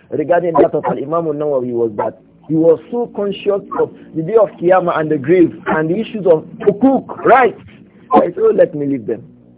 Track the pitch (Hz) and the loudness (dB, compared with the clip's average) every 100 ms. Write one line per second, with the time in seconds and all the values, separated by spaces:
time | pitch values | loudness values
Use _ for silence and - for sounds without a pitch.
0 | _ 123 151 175 175 160 349 151 - 120 | _ -6 0 0 2 2 2 0 -4 -6
1 | 135 170 165 143 151 135 123 117 117 104 | -4 -4 -4 -4 -2 -2 -2 -2 -4 -4
2 | - - _ _ - 160 165 160 - 240 | -8 -8 _ _ -4 2 4 2 0 -6
3 | 233 - 202 196 202 196 202 - 233 - | -6 -6 -6 -4 -2 -4 -4 -4 -4 -6
4 | - 160 160 226 202 - 170 185 175 156 | -12 -8 0 2 2 0 2 2 2 -2
5 | 156 156 127 180 165 - - 156 156 190 | -2 -2 2 4 4 0 -4 -2 -2 -4
6 | 220 214 180 156 - - - - 269 262 | -4 -4 2 2 0 -2 -2 2 2 2
7 | - - 156 247 240 - - - - _ | -2 -4 4 4 4 -2 -16 -20 -20 _
8 | - 247 - - 220 208 170 147 143 135 | -2 0 0 0 0 2 0 0 -4 -4
9 | 101 107 - - _ | -6 -8 -10 -20 _